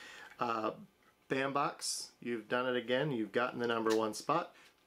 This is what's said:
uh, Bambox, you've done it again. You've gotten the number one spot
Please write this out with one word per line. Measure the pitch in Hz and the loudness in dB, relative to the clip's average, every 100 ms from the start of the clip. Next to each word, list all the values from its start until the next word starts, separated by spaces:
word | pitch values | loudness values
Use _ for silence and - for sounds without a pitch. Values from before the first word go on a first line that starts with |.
| - - - - | -18 -18 -18 -6
uh, | 120 113 110 - - _ _ _ - | -2 0 -2 -4 -16 _ _ _ -4
Bambox, | 135 139 139 160 - - - - _ | 0 0 0 0 -2 -6 -6 -8 _
you've | 120 117 104 | -6 -6 0
done | 123 127 | 0 2
it | 123 | 0
again. | 117 127 151 | 2 2 2
You've | 120 104 | 0 0
gotten | 120 123 127 | 2 0 0
the | 120 | 0
number | 113 110 110 | 2 4 4
one | 110 107 | 2 -2
spot | - 160 - - - _ | 0 0 0 -12 -20 _